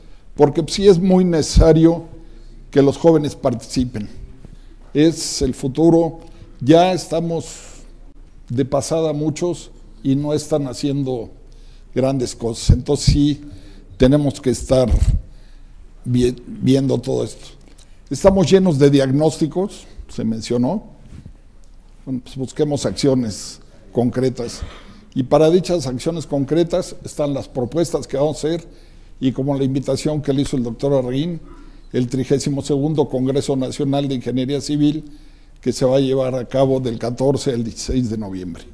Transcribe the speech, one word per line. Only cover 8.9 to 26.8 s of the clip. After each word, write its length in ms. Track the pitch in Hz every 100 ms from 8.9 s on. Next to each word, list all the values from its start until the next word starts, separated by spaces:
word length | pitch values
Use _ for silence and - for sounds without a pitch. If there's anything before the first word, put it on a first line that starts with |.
| 160 160
muchos 560 | 147 151 - 175 165 - - - -
y 140 | 135 135
no 180 | 147
están 320 | 151 - 151 139
haciendo 640 | 117 147 139 131 123 107 - - - - - -
grandes 420 | 127 131 135 120 -
cosas, 400 | 113 117 - -
entonces 300 | - 143 -
sí 340 | 147 147 139 - - - - - -
tenemos 420 | 127 147 143 -
que 120 | 131
estar 400 | - - 131 117 - - - - - - - - - - -
vi-, 320 | 127 123 123 131 -
viendo 520 | - 127 135 135 127
todo 260 | 131 123
esto. 220 | 117 - - - - - - - -
Estamos 400 | 139 196 196 170
llenos 280 | 190 190 139
de 120 | 143
diagnósticos, 960 | 139 135 139 156 156 156 180 196 - - - -
se 160 | -
mencionó. 680 | 113 110 - 120 127 214 - - - - - - - - - - - -
Bueno, 160 | - 127
pues 140 | - 131
busquemos 480 | 127 - 151 143
acciones 760 | 113 92 143 131 113 95 - - - - -
concretas. 680 | 123 120 127 131 120 117 - - - - - -
Y 80 | -
para 260 | 127 151 156
dichas 380 | 185 - 175 139
acciones 400 | 123 - 170 139
concretas 720 | 143 131 156 165 185